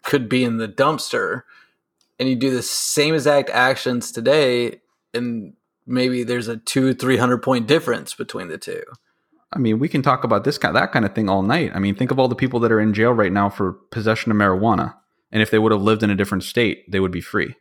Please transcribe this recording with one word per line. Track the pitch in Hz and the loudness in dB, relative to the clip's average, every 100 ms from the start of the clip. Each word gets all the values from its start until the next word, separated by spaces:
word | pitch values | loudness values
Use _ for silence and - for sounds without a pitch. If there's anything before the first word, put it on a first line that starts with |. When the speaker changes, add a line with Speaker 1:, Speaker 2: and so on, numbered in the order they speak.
Speaker 1:
could | - 143 117 | 0 -2 0
be | 123 | 0
in | 123 113 | 0 -2
the | 110 | -6
dumpster, | 95 139 165 - 120 92 110 - - _ _ _ _ _ _ | 0 0 0 -4 -4 -4 -6 -12 -20 _ _ _ _ _ _
and | 131 | -2
you | 123 | 0
do | 135 | 0
the | 127 | -2
same | - - - - 147 | -4 -6 -4 0 0
exact | 160 139 143 135 | 2 2 2 2
actions | 120 127 131 139 123 - | 0 2 0 -2 -4 -6
today, | - 113 151 135 123 120 - _ _ _ | -4 2 4 4 2 -2 -6 _ _ _
and | 117 120 117 95 _ _ _ - | -6 -4 -6 -10 _ _ _ -4
maybe | 127 127 127 | 0 0 0
there's | 117 123 113 | -2 -4 -4
a | 113 | -8
two, | - 135 131 131 | -2 2 2 2
three | 127 123 | 2 2
hundred | 123 123 | 2 0
point | - 127 110 | 0 0 2
difference | 160 156 110 69 - | 2 2 -4 -6 -12
between | - 104 90 | -10 -10 -10
the | 78 | -12
two. | - 87 - - _ _ _ _ _ | -10 -12 -12 -20 _ _ _ _ _
Speaker 2:
I | 180 | -2
mean, | 117 110 | 0 2
we | 151 | 0
can | 151 | 0
talk | 135 131 | 0 0
about | 123 104 - | 2 0 0
this | - | -2
kind, | - 95 | 0 0
that | - | 0
kind | - | 0
of | 101 | 0
thing | - 104 | 0 0
all | 98 | 2
night. | 98 156 135 92 | 2 0 -2 -2
I | |
mean, | 98 | -2
think | 98 123 | 0 0
of | 135 | 2
all | 127 | 0
the | 120 | 0
people | 131 127 | -2 2
that | 113 | 2
are | 110 | 4
in | 107 | 2
jail | 104 113 | 2 2
right | 117 98 | 4 2
now | 98 101 | 2 0
for | - 95 95 _ | 0 -4 -4 _
possession | 120 107 113 - | -4 -2 0 0
of | 104 | 2
marijuana. | 101 92 110 95 - - _ _ _ | 2 2 2 0 -2 -8 _ _ _
And | 107 | -2
if | 107 | 2
they | 110 | 4
would | 110 | 4
have | 104 | 2
lived | 101 107 | 2 2
in | 107 | 2
a | 98 | 0
different | 98 98 - | 0 -2 -2
state, | - 113 - - | 0 0 -2 -6
they | 98 | -2
would | 95 | -2
be | 90 | -4
free. | - 107 78 - | -6 -4 -4 -8